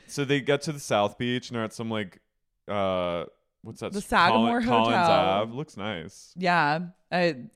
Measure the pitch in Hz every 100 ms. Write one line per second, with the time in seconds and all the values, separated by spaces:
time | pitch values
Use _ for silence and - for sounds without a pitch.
0 | - - 135 143 127 139 165 143 - 110
1 | 104 - 123 123 - 120 110 - 113 110
2 | 95 - _ _ _ _ - 101 95 92
3 | 87 87 - _ _ _ - - 107 202
4 | - 185 175 220 - 240 233 240 117 196
5 | 170 165 92 98 113 117 156 - 104 92
6 | 85 - - 175 180 175 147 156 175 -
7 | _ 180 175 131 -